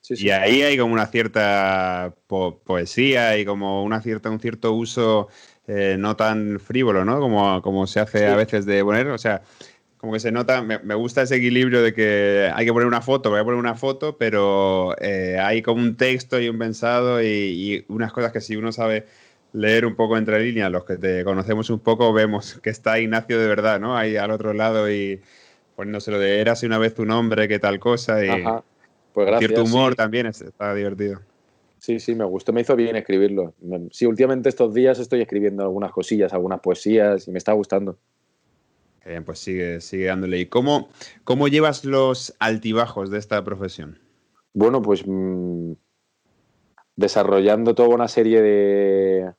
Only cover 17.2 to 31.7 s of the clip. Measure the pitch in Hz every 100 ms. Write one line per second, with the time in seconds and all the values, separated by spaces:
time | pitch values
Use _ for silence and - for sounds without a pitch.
17.2 | 113 104 98 87 98 101 - 107 110 -
18.2 | 117 113 - 107 113 113 113 107 - _
19.2 | _ _ _ 110 107 113 117 101 110 113
20.2 | 107 107 117 113 98 90 - 90 95 90
21.2 | 92 95 95 107 110 113 117 113 117 110
22.2 | 107 104 - - 107 107 - 110 113 113
23.2 | 113 117 110 104 110 101 127 123 110 107
24.2 | 101 110 110 107 110 110 104 104 98 95
25.2 | _ _ _ _ _ - 101 107 104 104
26.2 | 98 101 110 117 120 110 110 110 107 117
27.2 | 117 110 104 104 101 98 120 120 - 107
28.2 | 98 95 90 113 _ _ _ _ _ -
29.2 | 101 113 113 113 113 123 131 123 110 117
30.2 | 117 107 - _ 104 101 101 98 101 95
31.2 | 98 _ _ _ _